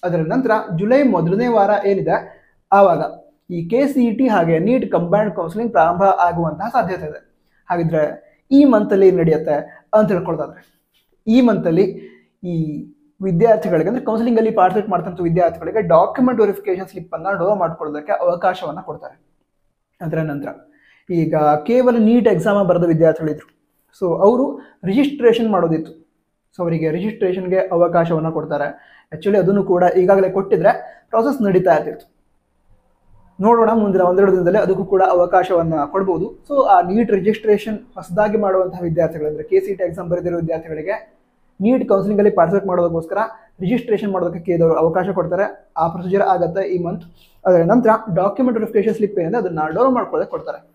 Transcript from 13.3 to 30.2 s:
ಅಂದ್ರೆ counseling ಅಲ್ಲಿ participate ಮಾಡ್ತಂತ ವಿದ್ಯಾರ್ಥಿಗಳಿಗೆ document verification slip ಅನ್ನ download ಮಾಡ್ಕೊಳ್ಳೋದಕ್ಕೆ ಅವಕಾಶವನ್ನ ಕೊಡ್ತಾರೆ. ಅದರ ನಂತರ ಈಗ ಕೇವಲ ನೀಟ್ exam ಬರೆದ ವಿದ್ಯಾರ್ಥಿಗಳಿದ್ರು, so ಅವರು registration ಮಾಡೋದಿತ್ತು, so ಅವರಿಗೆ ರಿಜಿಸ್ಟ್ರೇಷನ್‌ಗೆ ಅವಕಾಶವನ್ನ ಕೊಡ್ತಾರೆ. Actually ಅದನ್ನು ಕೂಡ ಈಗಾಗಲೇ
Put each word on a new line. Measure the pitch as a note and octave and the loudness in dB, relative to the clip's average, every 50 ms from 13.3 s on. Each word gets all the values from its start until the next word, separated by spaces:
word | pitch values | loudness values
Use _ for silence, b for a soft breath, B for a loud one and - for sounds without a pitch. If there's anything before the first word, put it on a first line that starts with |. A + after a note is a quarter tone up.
| F3+ E3+ G#3+ A#3 A3 G#3 - G3+ F3+ D#3+ D#3 F3+ | 0 2 4 4 4 2 2 -2 0 0 0 0
ಅಂದ್ರೆ | A3+ B3+ - | -2 -4 -4
counseling | - A3 A3 A#3 B3+ A#3 A3+ | -4 -2 -2 0 0 2 2
ಅಲ್ಲಿ | A3+ A3 | 0 0
participate | A3 A3 F3+ F#3 F3+ A3 G3+ G#3+ | 2 2 2 2 2 0 -4 -2
ಮಾಡ್ತಂತ | F#3 F3 E3 G3+ F3+ F3+ | -4 -4 -4 -6 -8 -4
ವಿದ್ಯಾರ್ಥಿಗಳಿಗೆ | F3+ E3+ E3 F3+ F3+ E3 E3+ - E3 E3 - A3 | -4 -2 0 2 0 0 -2 -4 -10 -6 -4 -4
document | G#3 E3 E3+ D#3+ F3+ A3 - - B3+ B3+ B3 G#3+ | 0 2 4 4 4 2 0 0 0 0 2 2
verification | A3 G3+ F#3+ - - G3+ F#3 F3+ F#3+ F3+ | 2 0 0 -4 -4 -4 -4 -4 -6 -12
slip | - F#3 E3 - - | -14 -18 -16 -12 -12
ಅನ್ನ | D#3 D#3+ F#3 | -8 -6 -4
download | G3+ F3+ E3+ F#3 G#3+ G3 | -4 -2 0 0 0 0
ಮಾಡ್ಕೊಳ್ಳೋದಕ್ಕೆ | F3 D#3+ D#3+ - E3 D3+ D3 D3 D3+ - | -2 -4 -4 -6 -10 -10 -10 -10 -6 -4
ಅವಕಾಶವನ್ನ | G#3 - - F3 F3 F3 - F#3+ F3+ F3+ F#3+ D#3+ D3 E3+ | -4 -2 0 -2 -2 0 -2 -2 -2 -2 -8 -10 -10 -12
ಕೊಡ್ತಾರೆ. | F3+ - D3+ D3+ - C3+ - _ _ _ _ _ _ _ _ _ _ _ _ _ _ _ _ _ | -12 -14 -16 -14 -16 -20 -20 _ _ _ _ _ _ _ _ _ _ _ _ _ _ _ _ _
ಅದರ | F3+ D#3+ D#3 E3 | -10 -6 -6 -4
ನಂತರ | D#3+ D#3 C#3+ C#3+ C#3 - - - - _ b b b b b b b b F3+ | -4 -4 -6 -8 -10 -12 -14 -16 -20 _ b b b b b b b b -2
ಈಗ | E3+ D#3+ - - D#3 D3+ D3+ D3 D3+ D3+ | -2 0 0 0 2 2 2 2 2 0
ಕೇವಲ | - A3+ B3+ B3+ B3 A#3+ A#3 | 0 2 2 4 4 2 4
ನೀಟ್ | G#3+ G#3+ A#3 B3 G#3 A#3 | 4 4 4 4 4 4
exam | G3+ E3+ D#3+ G#3+ G3+ G3+ G3+ F3 | 2 2 0 0 2 2 2 2
ಬರೆದ | F3 F3 E3 | 2 2 2
ವಿದ್ಯಾರ್ಥಿಗಳಿದ್ರು, | E3+ E3 D#3 E3 D#3+ D#3 - E3 D#3 D3+ D3+ - _ _ _ _ _ _ _ _ _ _ _ | 2 2 4 4 2 2 2 -4 -6 -6 -8 -12 _ _ _ _ _ _ _ _ _ _ _
so | G3+ F3 E3 E3 | -4 -2 0 2
ಅವರು | F#3 G3+ A#3+ B3+ C4+ C#4+ C#4+ B B B B B - | 4 4 4 2 0 -2 -4 B B B B B -6
registration | F3 G3 B3 C#4+ C#4+ C#4+ - A#3+ A#3 G#3+ A#3 A#3 A3 | -2 0 2 0 0 -2 2 2 2 2 2 0 0
ಮಾಡೋದಿತ್ತು, | G#3 F#3 E3+ E3 D#3+ D#3 D#3+ - - - _ _ _ _ _ _ _ _ _ _ _ | 0 0 0 0 0 -2 -4 -8 -14 -20 _ _ _ _ _ _ _ _ _ _ _
so | - | -6
ಅವರಿಗೆ | F3+ E3+ E3 D#3+ D#3+ D#3+ | -4 -4 -2 -2 -2 -2
ರಿಜಿಸ್ಟ್ರೇಷನ್‌ಗೆ | D#3 F3 F#3 G#3+ G#3+ - G#3 F#3 F3+ F#3+ F#3 F3+ F#3 F#3+ | -2 -2 -4 -6 -4 -2 -2 -2 -2 -4 -4 -2 -2 -2
ಅವಕಾಶವನ್ನ | F#3 - F3+ E3+ F3 F3 E3+ F3 E3 E3 F3 D#3 D#3 D#3+ | -2 0 0 0 0 2 2 0 0 0 -2 -4 -4 -4
ಕೊಡ್ತಾರೆ. | D#3+ D#3+ D3+ D3+ D3+ D3 C#3+ D3 - - _ _ _ _ _ _ - | -6 -6 -8 -6 -6 -6 -6 -6 -8 -14 _ _ _ _ _ _ -18
Actually | D#3 - G3+ G3 F#3+ | -8 -4 0 0 2
ಅದನ್ನು | F3+ F3 G3+ G3+ F#3 | 2 2 2 0 0
ಕೂಡ | - F#3 F3+ F3+ F3 F3 F#3 | 0 2 2 2 2 2 2
ಈಗಾಗಲೇ | F3+ F#3 G3 G3 | 4 4 4 4